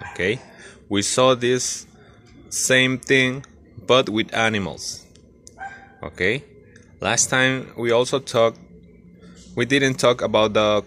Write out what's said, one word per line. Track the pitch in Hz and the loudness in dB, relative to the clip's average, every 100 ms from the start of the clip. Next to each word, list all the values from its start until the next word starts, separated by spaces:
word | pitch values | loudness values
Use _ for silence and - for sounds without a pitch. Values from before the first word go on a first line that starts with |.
| - | -14
okay? | - 90 123 - - - - - | -4 -4 -4 -10 -20 -20 -20 -6
We | 101 | -4
saw | - - 131 | -2 2 4
this | 123 120 127 - - - - - - - - - | 2 0 -2 -4 -10 -14 -20 -20 -20 -20 -20 -12
same | - - 127 127 127 | -6 2 4 2 0
thing, | - 135 127 135 - - - - - | 2 2 2 -2 -12 -20 -20 -10 2
but | 127 - | 2 4
with | 110 101 | -2 -2
animals, | 110 113 107 87 - - - - - - _ - - 784 - - - | -2 0 0 -4 -8 -12 -14 -18 -20 -20 _ -20 -18 -18 -18 -20 -14
okay? | - - 90 135 - - - - - - | -12 -4 -2 -2 -8 -20 -20 -20 -20 -6
Last | 95 117 - | -2 -2 0
time | 131 131 131 - - | 0 0 -2 -8 -6
we | 120 | 0
also | 117 123 139 | 0 0 -4
talked, | - 120 113 - - - - - - - - - - - | -2 0 0 0 -12 -20 -20 -20 -20 -20 -20 -20 -12 -6
we | 123 | 0
didn't | 139 135 131 | 2 0 2
talk | 120 120 | 0 2
about | 107 107 107 | 0 0 2
the | 107 107 104 | 2 2 0